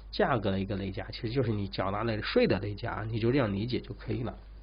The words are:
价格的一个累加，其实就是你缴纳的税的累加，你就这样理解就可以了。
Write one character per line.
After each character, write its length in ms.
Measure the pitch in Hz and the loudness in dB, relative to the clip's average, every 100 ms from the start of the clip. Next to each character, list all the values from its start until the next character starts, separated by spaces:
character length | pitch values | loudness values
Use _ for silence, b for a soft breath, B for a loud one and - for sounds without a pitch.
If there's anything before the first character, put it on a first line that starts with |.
| B | B
价 300 | - 190 127 | 2 4 4
格 100 | 101 | 2
的 100 | 98 | 2
一 60 | 95 | 0
个 100 | 98 | -2
累 160 | 95 | -2
加， 140 | 95 92 | -4 -6
其 100 | - | -6
实 80 | 110 | -2
就 140 | 131 | 2
是 80 | 117 | 2
你 160 | 104 98 | 0 -2
缴 240 | - 95 | -2 0
纳 120 | 101 | 0
的 160 | 117 107 | 0 0
税 240 | - 240 240 | 2 4 4
的 120 | 98 | 4
累 140 | 101 | 0
加， 320 | 101 113 98 110 | -4 -6 -4 -4
你 120 | 113 | 0
就 120 | 113 | 2
这 60 | 143 | 4
样 160 | 113 | 2
理 140 | 98 117 | 0 0
解 120 | 107 | -2
就 140 | - | -4
可 180 | 120 - | -8 -4
以 120 | 110 | -4
了。 120 | 117 - - - | -4 -6 -14 -16